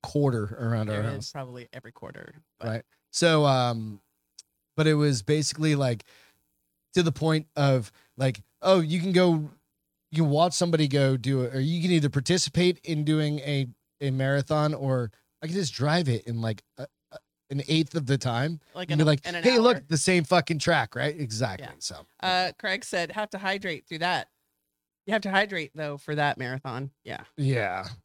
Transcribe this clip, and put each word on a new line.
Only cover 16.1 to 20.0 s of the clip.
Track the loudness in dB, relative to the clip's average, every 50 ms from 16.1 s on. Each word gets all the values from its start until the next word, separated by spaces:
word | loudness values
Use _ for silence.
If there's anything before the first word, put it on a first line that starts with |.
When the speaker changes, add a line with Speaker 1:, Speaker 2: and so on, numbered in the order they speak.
| 0 -2 -2 -6
Speaker 1:
in, | -6 -4
like, | -2 -4 -4 -6 _ _ _ -16
a, | -16 -16 _ _ _ _ -20
a, | -20 _ _ _ _ _ _
an | -6 -6 -2 0
eighth | 2 2 2 0 -2
of | -6 -2
the | 0 -2 0
time | 0 -2 0 0 -2 -2 -4 -8 _ _ _
Speaker 2:
Like | -12 -6 -2
Speaker 1:
and | 2 2
Speaker 2:
in | 4
Speaker 1:
be | 4
Speaker 2:
a, |
Speaker 1:
like, | 4 2 0
Speaker 2:
in | -4 -6
an | 2 2
Speaker 1:
"Hey, | 4 4 6
look, | 6 6 4 2
Speaker 2:
hour. | -2 -2
Speaker 1:
the | -2
same | 0